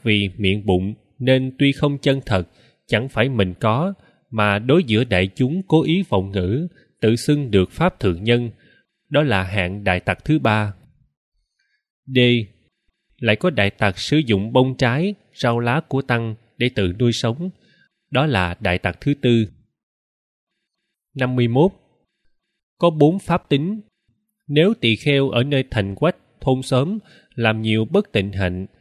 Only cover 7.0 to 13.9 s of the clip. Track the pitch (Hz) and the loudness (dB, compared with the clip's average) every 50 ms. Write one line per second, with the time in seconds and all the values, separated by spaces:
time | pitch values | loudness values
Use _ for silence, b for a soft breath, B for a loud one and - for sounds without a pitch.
7 | - 110 117 120 - - 147 147 143 120 101 98 92 - - - 160 - - - | 0 2 2 2 0 0 0 0 0 0 2 2 2 2 0 0 -2 -2 0 0
8 | - 98 87 85 101 113 120 120 120 117 - b b b b b b b _ _ | -2 -2 -2 -2 0 0 0 0 0 -4 -10 b b b b b b b _ _
9 | _ - 143 143 156 143 107 95 92 90 95 104 90 87 95 104 101 101 90 90 | _ -4 -2 0 0 2 0 0 -2 -2 -2 -2 -2 -2 -4 -4 -2 -2 -2 -2
10 | - - 90 - - - 156 156 139 113 107 110 107 104 98 - _ _ _ _ | -2 -4 -6 -4 -2 -2 0 0 2 0 0 0 0 -4 -6 -10 _ _ _ _
11 | _ _ _ _ _ _ _ _ _ _ _ _ _ _ _ _ _ _ _ _ | _ _ _ _ _ _ _ _ _ _ _ _ _ _ _ _ _ _ _ _
12 | _ 135 131 123 123 120 120 117 110 95 _ _ _ _ _ _ _ _ _ _ | _ -2 2 4 4 4 4 2 0 -4 _ _ _ _ _ _ _ _ _ _
13 | _ _ _ - - 110 107 - - 180 151 113 101 101 - - - 101 | _ _ _ -6 -2 -2 0 0 0 -2 0 0 0 0 0 0 -2 -2